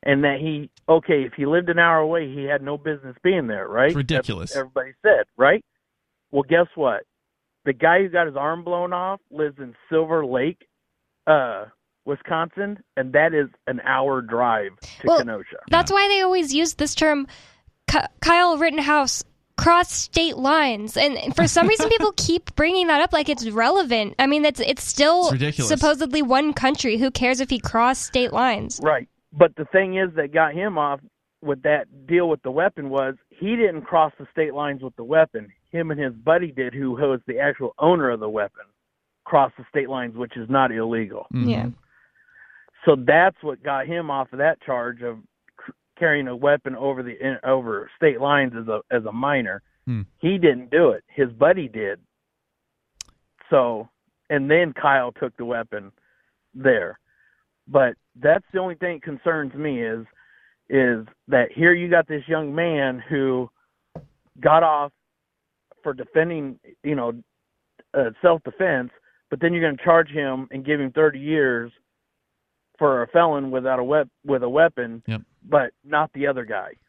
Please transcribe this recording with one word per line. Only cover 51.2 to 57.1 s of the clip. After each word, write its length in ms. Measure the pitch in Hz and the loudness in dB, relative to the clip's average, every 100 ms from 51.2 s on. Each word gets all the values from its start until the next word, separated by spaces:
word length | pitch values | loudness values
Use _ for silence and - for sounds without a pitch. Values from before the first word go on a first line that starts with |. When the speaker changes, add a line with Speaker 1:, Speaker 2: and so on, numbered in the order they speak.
| 127 | -2
Speaker 1:
buddy 340 | 113 147 190 139 | 2 2 2 -2
did. 320 | 110 104 101 _ _ _ _ _ _ _ _ _ _ - _ _ _ _ | -8 -8 -8 _ _ _ _ _ _ _ _ _ _ -20 _ _ _ _
So, 400 | 147 120 113 113 _ _ _ _ | 2 2 -4 -12 _ _ _ _
and 200 | 147 135 | -4 2
then 240 | 160 170 | 2 2
Kyle 380 | - 147 139 123 | 0 0 2 0
took 240 | - 131 - | -6 -10 -8
the 80 | 120 | -8
weapon 460 | 120 113 107 98 _ _ _ _ _ _ | -6 -6 -12 -14 _ _ _ _ _ _
there. 460 | 131 135 113 90 107 _ | -2 2 2 0 -12 _